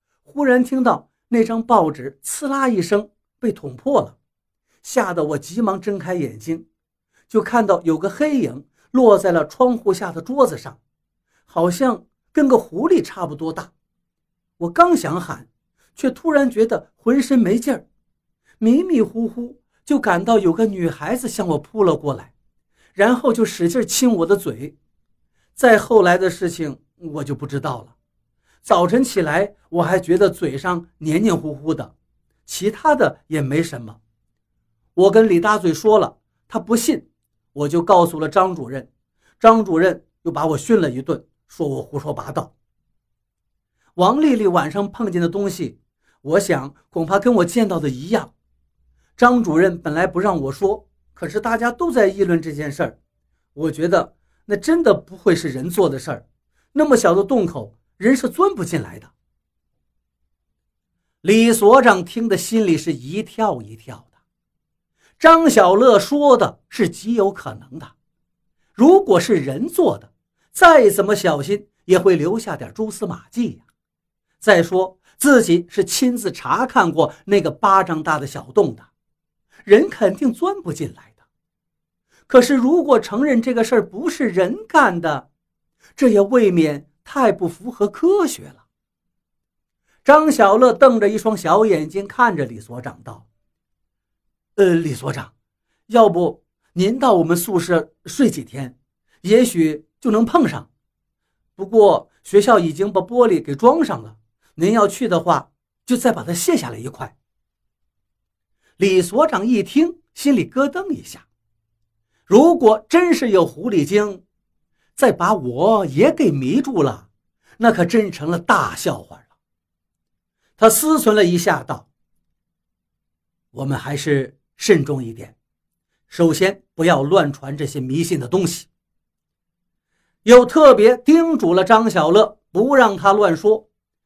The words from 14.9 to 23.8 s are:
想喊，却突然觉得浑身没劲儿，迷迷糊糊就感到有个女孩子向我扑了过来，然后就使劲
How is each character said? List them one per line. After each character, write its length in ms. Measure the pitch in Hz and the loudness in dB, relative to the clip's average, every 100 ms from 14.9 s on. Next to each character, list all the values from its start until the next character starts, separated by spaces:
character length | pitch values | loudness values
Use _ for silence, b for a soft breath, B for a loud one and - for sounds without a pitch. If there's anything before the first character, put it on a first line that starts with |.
| 339 | 4
想 240 | 143 165 | -2 -8
喊， 280 | 175 - - _ _ _ _ | -8 -14 -18 _ _ _ _
却 160 | - 262 | -8 -6
突 200 | 254 330 | -4 -2
然 180 | 294 269 | 0 0
觉 160 | 208 | 0
得 280 | 226 202 - | -2 -2 -8
浑 260 | _ 226 269 | _ -2 0
身 180 | 254 269 | 2 0
没 200 | 185 226 | 2 0
劲 160 | 285 | -2
儿， 140 | 233 - _ _ _ _ _ _ _ | -6 -8 _ _ _ _ _ _ _
迷 260 | 220 262 | 0 2
迷 180 | 370 294 | 2 0
糊 240 | 208 226 226 | -2 -4 -8
糊 340 | - 240 269 _ _ | -8 -14 -16 _ _
就 140 | - 285 | -4 -2
感 260 | - 175 | 0 -2
到 140 | 196 226 | 2 2
有 140 | 190 | 2
个 120 | 165 226 | 0 -2
女 220 | 190 170 | -2 -6
孩 280 | 151 151 247 | -6 -8 -8
子 120 | 262 | -8
向 200 | - 185 | -8 -4
我 100 | 147 | -4
扑 240 | - 220 | -6 -2
了 140 | 190 151 | 0 0
过 180 | 147 | -4
来， 200 | 127 - _ _ _ _ _ _ | -10 -12 _ _ _ _ _ _
然 240 | - 208 247 | -2 0 2
后 160 | 262 | 0
就 120 | 226 | 0
使 240 | 214 - 170 | -2 -2 -4
劲 160 | 247 | -2